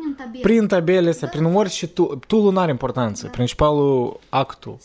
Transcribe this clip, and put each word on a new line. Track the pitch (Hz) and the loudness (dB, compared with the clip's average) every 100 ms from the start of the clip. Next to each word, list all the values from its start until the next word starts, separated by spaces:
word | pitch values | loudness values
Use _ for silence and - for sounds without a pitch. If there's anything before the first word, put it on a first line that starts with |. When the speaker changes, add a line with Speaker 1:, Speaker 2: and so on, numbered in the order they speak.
| 320 | -8
Speaker 1:
în | |
tabel. | 277 254 254 | -10 -12 -2
Speaker 2:
prin | 214 226 208 | 2 4 4
tabele | 190 160 185 170 | 2 2 2 2
astea, | 160 139 | 0 -4
Speaker 1:
Da. | - | -2
Speaker 2:
prin | 165 | 2
orice | 185 208 - 180 | 2 0 -4 -4
tu-, | - 175 135 - | 0 -2 -2 0
tool | 220 208 | 2 4
nu | 190 | 2
are | 170 | 0
importanță. | 127 127 127 117 101 | -2 -4 -2 -2 -4
Speaker 1:
Da. | - | -8
Speaker 2:
Principalul | - 123 - 151 147 143 135 120 - _ | -4 -2 0 2 2 2 2 -2 -6 _
actul | 135 135 - 113 - | -4 -4 -8 -16 -16